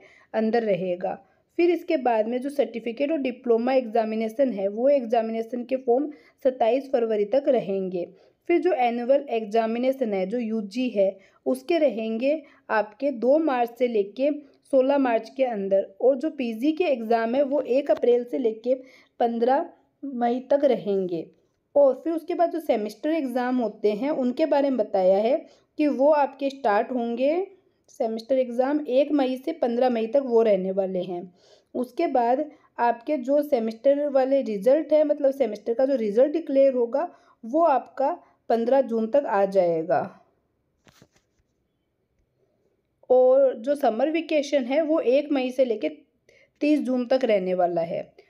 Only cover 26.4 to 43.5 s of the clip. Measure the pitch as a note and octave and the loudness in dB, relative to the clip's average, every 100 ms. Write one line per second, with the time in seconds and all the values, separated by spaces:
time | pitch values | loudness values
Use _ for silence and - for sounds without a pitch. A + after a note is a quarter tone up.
26.4 | C#4 C4+ A3+ G3+ B3 B3 A#3 A#3 C#4 E4+ | -6 -2 0 0 0 -4 -4 -2 0 0
27.4 | F#4+ - _ _ _ - A3+ A3 A3+ C4 | -4 -12 _ _ _ -6 -6 -6 -2 -2
28.4 | A#3+ A#3+ B3+ D4 D4 B3+ D4 D4 B3+ B3+ | 0 0 0 -2 2 2 2 2 0 -2
29.4 | D#4+ D#4+ B3 A#3 B3+ A#3 A3 C#4 C4 A3+ | -6 -2 -2 2 0 0 0 0 2 2
30.4 | A3+ F#3+ F#3+ F#3+ F#3+ F#3 F3 F3 F#3 _ | 4 2 0 -2 -2 -4 -6 -10 -12 _
31.4 | _ _ _ B3 A#3+ - E4+ C4 A#3 C4 | _ _ _ -8 -6 -2 0 2 2 0
32.4 | D4+ - _ - A#3+ A#3 - D4+ A#3+ D4 | -2 -10 _ -2 0 0 -4 -4 0 0
33.4 | D4 A#3+ A3 A3 C#4 C#4+ D4 C4 C4 C4+ | 2 -2 -2 0 2 2 2 0 2 2
34.4 | A3 G3+ A3+ D4+ D#4 D4+ D4+ D4 C#4 C#4 | 0 0 2 2 2 2 2 2 0 0
35.4 | A3+ G#3 - A#3 C4+ C4 G#3+ G#3 D4 D#4+ | -2 -2 -4 0 0 0 0 2 2 0
36.4 | D#4+ C4+ C4+ B3+ A#3 C4+ E4+ - _ _ | 0 4 4 4 -2 -2 -4 -10 _ _
37.4 | A3+ D4+ E4 B3+ - - C4+ F4 _ _ | -4 2 2 2 -2 -4 -4 -4 _ _
38.4 | - A3+ A#3 C4+ A#3 A3+ A3 C#4+ C#4+ G3+ | -2 -2 2 2 2 -2 0 0 0 0
39.4 | G3 F#3+ F3 E3 E3 D3 F#3+ - _ _ | 2 2 2 0 0 -2 -2 -12 _ _
40.4 | _ _ _ _ _ _ _ _ _ _ | _ _ _ _ _ _ _ _ _ _
41.4 | _ _ _ _ _ _ _ _ _ _ | _ _ _ _ _ _ _ _ _ _
42.4 | _ _ _ _ _ _ - B3+ B3+ C4 | _ _ _ _ _ _ 2 4 6 6
43.4 | C4+ | 4